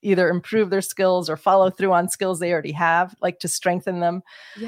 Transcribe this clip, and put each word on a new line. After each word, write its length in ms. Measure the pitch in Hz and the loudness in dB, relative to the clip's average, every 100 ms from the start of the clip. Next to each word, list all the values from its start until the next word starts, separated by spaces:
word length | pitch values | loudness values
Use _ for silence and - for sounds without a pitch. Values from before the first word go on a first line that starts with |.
either 260 | 208 185 175 | 2 2 2
improve 420 | 175 - 220 208 | 0 -2 -2 0
their 120 | 196 | 0
skills 460 | 190 - 185 180 160 | -4 -2 2 2 0
or 80 | 156 | -4
follow 320 | - 196 190 | 2 4 4
through 240 | - 190 | 2 2
on 160 | 180 180 | 2 0
skills 300 | - 190 180 | -4 -4 -2
they 140 | 175 | -2
already 180 | 170 147 | -2 -2
have, 460 | 151 170 165 185 - | 0 2 2 0 -2
like, 200 | 180 180 | -4 -4
to 80 | 175 | -8
strengthen 500 | - 190 180 185 175 | -4 -2 -2 -4 -2
them. 240 | 175 180 - - - - | -2 -2 -10 -20 -20 -14